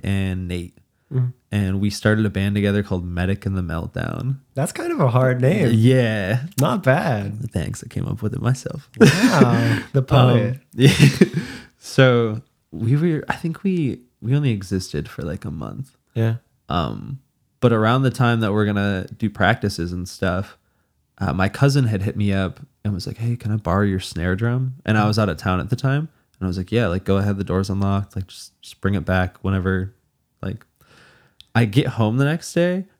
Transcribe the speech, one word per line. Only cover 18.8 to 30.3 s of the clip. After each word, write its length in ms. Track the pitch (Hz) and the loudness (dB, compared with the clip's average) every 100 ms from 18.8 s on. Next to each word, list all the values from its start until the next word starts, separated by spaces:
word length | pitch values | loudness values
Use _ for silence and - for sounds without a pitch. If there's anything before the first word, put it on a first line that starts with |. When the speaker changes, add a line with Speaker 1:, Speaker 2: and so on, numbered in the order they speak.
| 101 95 - - | 0 -2 -6 -6
Speaker 1:
do 120 | 107 | -6
practices 640 | - 98 120 101 90 85 | 2 2 2 -2 -4 -6
and 160 | 90 87 | -6 -10
stuff, 500 | - 92 90 101 - _ _ _ _ _ - | -4 -2 -2 -6 -12 _ _ _ _ _ -6
uh, 140 | 95 | -4
my 160 | 87 92 | 0 0
cousin 360 | - 139 139 123 | 2 2 2 2
had 160 | 104 | 0
hit 140 | 101 - | -2 -2
me 160 | 104 | 0
up 260 | 98 95 - - _ | 0 -2 -6 -20 _
and 100 | 107 | -6
was 120 | 92 - | -6 -8
like, 120 | 110 | -6
"Hey, 180 | 117 120 | -4 -4
can 160 | 107 | -2
I 60 | 110 | -2
borrow 260 | 82 95 | 0 2
your 160 | 104 95 | 2 0
snare 360 | - 80 90 95 | -4 -4 -2 -2
drum?" 400 | 117 123 131 127 - | -2 -2 -4 -6 0
And 120 | 107 | 2
I 100 | 107 | 2
was 120 | 107 | 2
out 100 | 104 | 0
of 80 | 78 | 0
town 220 | 98 92 | -2 -2
at 100 | - | -2
the 60 | - | -2
time. 320 | 135 143 160 _ _ - | -2 -2 -4 _ _ -8
And 60 | 92 | -6
I 20 | |
was 100 | 90 | -4
like, 140 | 90 | -2
"Yeah, 160 | 113 107 | 0 0
like, 160 | 92 95 | 0 0
go 120 | 98 | 0
ahead. 200 | 101 98 | 2 -2
The 60 | |
door's 260 | 95 90 98 | -2 -2 -2
unlocked. 460 | 98 98 98 101 98 | -2 0 0 -2 -10
Like, 120 | 95 | -12
just, 320 | - - _ | -14 -20 _
just 200 | - - | -20 -4
bring 140 | 98 98 | -2 0
it 100 | 71 | 0
back 320 | 92 90 - | 0 0 -2
whenever." 520 | 95 95 92 95 98 - _ _ _ | -2 0 0 -2 -4 -10 _ _ _